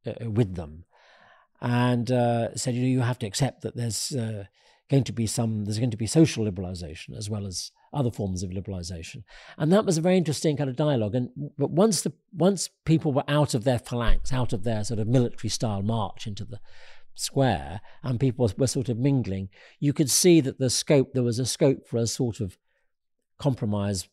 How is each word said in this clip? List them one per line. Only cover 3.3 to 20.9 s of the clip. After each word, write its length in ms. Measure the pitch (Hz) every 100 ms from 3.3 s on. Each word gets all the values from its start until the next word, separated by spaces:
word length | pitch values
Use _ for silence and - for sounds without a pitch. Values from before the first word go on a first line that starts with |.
| - 131 -
that 140 | 113 123
there's, 360 | 120 101 -
uh, 320 | 143 110 107 98 _ _ _ _
going 160 | 139
to 80 | 123
be 140 | 107 110
some, 380 | - 113 110
there's 140 | 104 107
going 120 | 127
to 60 | 110
be 100 | 110
social 380 | 160 160 -
liberalization 720 | 107 90 92 90 85 80 - 127
as 120 | 104
well 180 | 107 101
as 260 | 90 - _ _
other 180 | 147 123
forms 320 | - 98 90
of 80 | 92
liberalization." 760 | 95 92 95 87 87 80 120 - - - -
And 160 | 156
that 120 | 196 -
was 100 | 160
a 40 |
very 140 | 175 185
interesting 400 | 160 135 165 139
kind 140 | 139
of 60 | 123
dialogue. 380 | 151 131 104
And, 160 | 123 123 - 143 -
but 120 | 139
once 320 | 139 220 175
the, 100 | - - _
once 360 | 175 175 190 - _
people 280 | - 160 160
were 120 | 131 131
out 260 | 151 143
of 100 | 117
their 140 | 131 120
phalanx, 540 | - 120 113 - -
out 200 | 131 117
of 100 | 117
their 200 | 120 107
sort 160 | 104 110
of 80 | 107
military 400 | 127 117 - 110
style 340 | - 117 101
march 440 | 101 113 95 - 113
into 180 | 98
the 160 | 101 104 - - - - -
square, 680 | - - 139 131 87 69 95 - -
and 180 | 127 117
people 280 | 135 120 120 95
were 80 | 135
sort 240 | 143 131
of 80 | 113
mingling, 500 | 135 139 95 95 95 - - _
you 120 | 143
could 160 | 139 143
see 300 | - 185 165
that 160 | 131 -
the 100 | 131
scope, 460 | - -